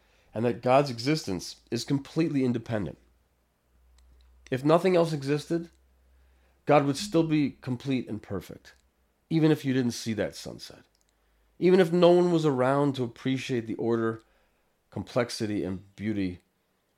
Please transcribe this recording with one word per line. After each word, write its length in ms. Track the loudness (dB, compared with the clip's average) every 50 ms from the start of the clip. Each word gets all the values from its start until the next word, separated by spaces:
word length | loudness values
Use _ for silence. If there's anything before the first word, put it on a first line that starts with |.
| _ _ _ _ _ _ -6
and 80 | -4 -2
that 180 | -2 -2 -2 0
God's 260 | 4 4 4 4 2
existence 680 | -2 -6 -2 -2 -2 -2 -2 -6 -6 -6 -8 -10 -18 -18 _ -8
is 140 | -8 -6 -4
completely 600 | -2 -4 -4 -4 -4 -4 -2 -2 -2 0 0 0
independent. 540 | 0 -2 -2 -4 -4 -4 -4 -4 -6 -10 -12 _ _ _ _ _ _ _ _ _ _ _ _ _ _ _ _ _ _ _ _ _ _ _ _ _ _ _ _ _ -6
If 160 | -6 -2 2
nothing 300 | 2 2 4 4 2 2
else 180 | 2 2 0 -2
existed, 560 | -6 -4 -4 -4 -4 -4 -4 -6 -6 -6 -8 _ _ _ _ _ _ _ _ _ _ _ _ _ _ _ _ _ _ 0
God 220 | 4 4 4 4 2
would 100 | -2 -4
still 240 | -4 -2 0 0
be 360 | 2 2 2 0 0 0 -4 -6
complete 480 | -8 -8 -8 -8 -4 -4 -4 -4 -4 -6
and 100 | -10 -12
perfect, 540 | -10 -10 -10 -10 -10 -12 -18 -20 _ -20 -20 _ _ _ _ _ _ _ _ _ _ -2
even 220 | 0 2 4 4
if 120 | 2 2 0
you 120 | -2 0
didn't 160 | 0 0 0
see 220 | -2 -4 -6 -6 -4
that 220 | -2 -4 -4 -6
sunset, 440 | -10 -14 -14 -14 -14 -16 -20 -20 -20 -20 _ _ _ _ _ _ _ _ _ _ _ _ _ _ 0
even 200 | 2 4 6 6
if 140 | 4 4 4
no 160 | 6 6 8
one 220 | 8 6 6 4
was 160 | 2 2 2 2
around 480 | 2 2 2 2 2 2 2 0 0
to 80 | -2 -4
appreciate 640 | -6 -6 -6 -4 -4 -4 -4 -4 -4 -4 -4 -4 -6
the 80 | -6
order, 480 | -4 -2 -2 0 0 0 -2 -4 -6 _ _ _ _ _ _ _ _ _ _ _ _ _ _
complexity, 760 | -12 -12 -10 -4 -2 -2 -2 -2 -4 -6 -4 -4 -2 -2 -4
and 320 | -4 -6 -8 -10 -16 _
beauty 440 | -8 -6 -4 -4 -2 -4 -4 -6 -10 _ _ _ _ _ _ _ _ _ _ _